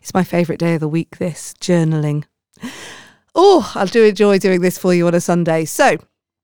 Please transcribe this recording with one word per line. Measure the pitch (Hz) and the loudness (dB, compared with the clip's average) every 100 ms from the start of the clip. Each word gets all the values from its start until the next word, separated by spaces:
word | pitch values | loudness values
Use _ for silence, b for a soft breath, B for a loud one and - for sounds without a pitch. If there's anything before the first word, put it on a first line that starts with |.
It's | - | -6
my | 190 | -4
favourite | 175 175 165 - | -2 -2 -2 -2
day | 170 165 | -2 -2
of | |
the | 151 | -2
week, | 165 160 - | -4 -6 -8
this, | 185 151 - - | -8 -8 -16 -10
journaling. | - 175 160 156 147 147 147 _ _ _ 247 B B B B B B 320 | -2 0 2 0 -2 -4 -8 _ _ _ -18 B B B B B B 2
Oh, | 392 349 208 - | 4 4 2 -4
I | |
do | 190 233 220 | -2 4 4
enjoy | 190 208 196 | 4 2 2
doing | 190 185 | 2 0
this | 180 - | 0 -2
for | 185 | 0
you | 175 170 | 2 2
on | |
a | 170 | 0
Sunday. | 180 175 170 160 160 | 0 0 0 -2 -2
So, | - 262 160 _ _ _ _ | 0 2 0 _ _ _ _